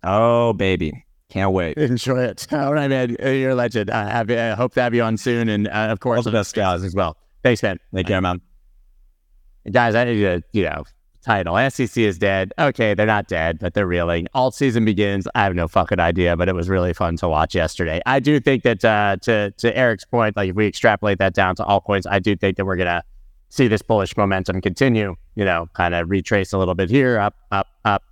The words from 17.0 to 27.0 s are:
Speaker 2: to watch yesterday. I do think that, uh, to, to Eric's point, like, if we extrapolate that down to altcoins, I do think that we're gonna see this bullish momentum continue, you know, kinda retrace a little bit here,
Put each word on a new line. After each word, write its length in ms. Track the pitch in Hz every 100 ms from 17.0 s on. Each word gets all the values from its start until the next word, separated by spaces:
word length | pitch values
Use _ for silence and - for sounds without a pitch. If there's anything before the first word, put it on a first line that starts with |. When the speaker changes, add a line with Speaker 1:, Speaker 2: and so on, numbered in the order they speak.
| 87 85
Speaker 2:
to 100 | 87
watch 280 | 76 82 -
yesterday. 460 | 80 - 85 80 -
I 140 | 135
do 200 | 127 147
think 220 | 120 135
that, 220 | 123 110 117
uh, 320 | 107 104 95
to, 260 | - 110 104
to 260 | - 117 117
Eric's 300 | 127 107 -
point, 320 | 120 110 104
like, 140 | 98
if 40 | 92
we 120 | 107
extrapolate 500 | - 120 104 107 95
that 160 | 98
down 220 | 90 95 92
to 80 |
altcoins, 420 | - 101 - 101 95
I 120 | 98
do 160 | 95 101
think 200 | 98 92
that 80 | 98
we're 120 | 90
gonna 260 | 87 87 - - - - _
see 160 | - 127
this 140 | 104
bullish 340 | - 110 95 -
momentum 460 | 101 95 92 92
continue, 540 | 98 87 135 113 101 87 - -
you 80 |
know, 240 | 98 85 82 -
kinda 300 | 87 87 85
retrace 480 | 98 87 107 95
a 40 | 98
little 160 | 92 90
bit 120 | 92
here, 280 | 127